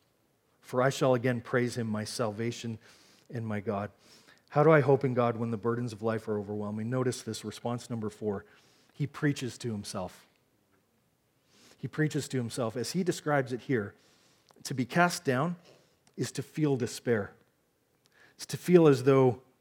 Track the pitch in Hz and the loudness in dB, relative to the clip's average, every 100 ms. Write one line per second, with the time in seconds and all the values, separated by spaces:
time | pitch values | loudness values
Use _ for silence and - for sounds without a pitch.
0 | _ _ _ _ _ _ - 127 135 - | _ _ _ _ _ _ -6 0 0 2
1 | 135 123 127 120 - 127 120 123 113 107 | 2 2 2 -2 -2 0 0 -2 -4 -4
2 | 107 - 110 104 117 117 117 107 - - | -4 -4 -4 -4 -6 -6 -10 -12 -16 -20
3 | _ _ - 120 113 104 101 101 104 - | _ _ -12 -8 -6 -6 -4 -4 -6 -12
4 | _ - _ _ _ 147 151 156 135 131 | _ -20 _ _ _ 4 8 8 6 4
5 | 135 123 120 110 117 110 117 117 123 104 | 2 2 0 0 -4 -4 -2 -2 -4 -4
6 | 110 110 - 104 101 104 104 107 113 131 | -4 -2 -4 -4 -4 -6 -6 -6 -4 -2
7 | 127 - - 107 107 - 120 120 - 117 | -2 -4 -8 -10 -10 -8 -6 -6 -8 -6
8 | 104 - 107 95 - _ _ _ _ - | -6 -6 -4 -4 -8 _ _ _ _ -8
9 | 147 - 151 143 123 - 120 104 101 104 | -8 -2 -2 -2 -6 -8 -8 -8 -8 -8
10 | 90 - _ _ _ _ _ _ _ _ | -8 -12 _ _ _ _ _ _ _ _
11 | _ _ _ _ _ _ - _ 135 - | _ _ _ _ _ _ -20 _ -8 -2
12 | 151 143 - 131 117 - 113 127 113 180 | 0 -2 -2 -4 -4 -4 -4 -4 -4 -2
13 | 180 - 151 143 123 123 - 117 101 - | -2 -2 0 0 0 -4 -2 -2 -2 -10
14 | _ _ _ _ _ - - 131 120 175 | _ _ _ _ _ -16 -8 -6 -2 2
15 | 180 - 143 127 165 175 - - _ _ | 2 0 -2 0 -2 -6 -14 -20 _ _
16 | _ - 123 - - - 151 131 117 - | _ -8 -6 -8 -8 -2 0 0 -4 -4
17 | 127 110 98 - _ _ _ _ _ _ | -2 -2 -2 -12 _ _ _ _ _ _
18 | _ _ _ - - - - 175 156 127 | _ _ _ -18 -14 -6 6 8 10 8
19 | 127 135 131 - - _ | 6 6 6 2 -6 _